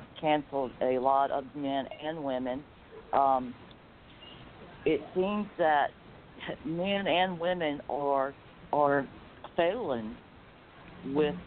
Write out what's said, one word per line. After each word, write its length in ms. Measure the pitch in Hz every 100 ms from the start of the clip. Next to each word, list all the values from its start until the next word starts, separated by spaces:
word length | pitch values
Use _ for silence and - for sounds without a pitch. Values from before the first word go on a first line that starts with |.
| - -
canceled 520 | 160 151 139 139 127 -
a 180 | 127 131
lot 320 | 131 135 139
of 140 | 143 131
men 320 | 147 139 135 - -
and 220 | 151 160
women. 400 | 139 127 127 131 - - - - -
Um, 420 | 131 139 131 127 123 - - - - - - - - - - - -
it 160 | 156 151 -
seems 320 | 180 190 208 208 -
that 320 | 160 147 123 - - - - - - -
men 420 | - 165 190 202 190
and 320 | 165 185 170
women 420 | 170 180 156 143 -
are, 460 | 131 143 139 135 139 - - -
are 340 | 143 143 143 135 - - - -
failing 600 | - 170 233 185 120 110 120 - - - - - - - - 135
with 280 | 139 151 175